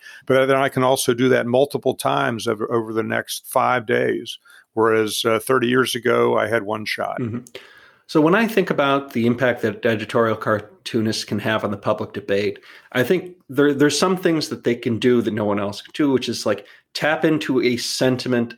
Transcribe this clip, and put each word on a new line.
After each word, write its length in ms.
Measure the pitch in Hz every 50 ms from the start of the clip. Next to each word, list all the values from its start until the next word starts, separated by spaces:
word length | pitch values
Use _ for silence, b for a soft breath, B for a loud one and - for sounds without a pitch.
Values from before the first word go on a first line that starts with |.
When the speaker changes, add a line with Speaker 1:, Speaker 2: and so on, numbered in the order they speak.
| B B B B B
Speaker 1:
but 200 | - 131 131 135
then 100 | 135 135
I 120 | 135 139 131
can 140 | - 135 127
also 320 | 127 135 135 - - 123
do 140 | 117 131 127
that 180 | 127 120 117
multiple 480 | 120 120 127 143 - - 127 - 131 113
times 540 | - - 135 139 143 139 131 117 107 95 117
over, 220 | 110 104 110 - 123
over 200 | 117 110 110 110
the 120 | 110 110
next 420 | 110 113 113 110 - - - -
five 400 | - - 131 120 120 123 127 110
days. 520 | 107 120 120 127 123 107 - 117 113 - - b b b b b b _
Whereas, 500 | 110 110 113 110 110 110 107 104 - -
uh, 140 | 117 113 107
thirty 300 | - - 131 127 120 120
years 260 | 123 131 123 113 -
ago, 440 | 120 117 120 120 120 120 120 120 110
I 100 | 107 104
had 160 | 113 117 98
one 220 | 101 110 110 107
shot. 340 | - - - 101 98 - -
Speaker 2:
Mm-hmm. 240 | 127 113 110 120 - - B B B B B B B B B B B -
So 120 | - 160
when 140 | 151 160 185
I 120 | 214 233 208
think 200 | - 196 185 -
about 440 | - 143 143 139 139 139 139 - -
the 140 | 120 113
impact 360 | 120 120 120 135 123 117 - -
that 240 | 110 98 - -
editorial 500 | 117 113 107 107 - - 120 113 113 110
cartoonists 880 | - - 113 107 104 - - - _ _ - - 117 107 110 107 - -
can 140 | - 113 101
have 260 | - 113 110 107 -
on 60 | 104
the 80 | 101 98
public 340 | - 110 107 - 110 - -
debate, 460 | 104 - - 98 101 101 98 - - B B B B B B -
I 120 | 127 123
think 320 | - 185 175 - - - - _ -
there, 240 | 131 139 143 147 143
there's 260 | 127 147 147 143 -
some 180 | 190 185 190
things 320 | 175 - 175 165 156 151 -
that 160 | 123 - -
they 100 | 123 120
can 240 | 120 - 127 117 104
do 240 | 110 123 123 120 101
that 80 | 110 104
no 120 | 113 107
one 160 | 104 104 104
else 200 | 101 101 101 -
can 120 | - - -
do, 160 | - 151 143
which 180 | 135 123 123 120
is, 160 | 113 - -
like, 220 | 117 101 - B B B B B B _
tap 300 | - 156 147 156 - -
into 380 | 160 156 151 - - 131 123 -
a 160 | 123 123 117
sentiment 760 | - - - - 135 131 127 127 - 127 123 120 117 117 -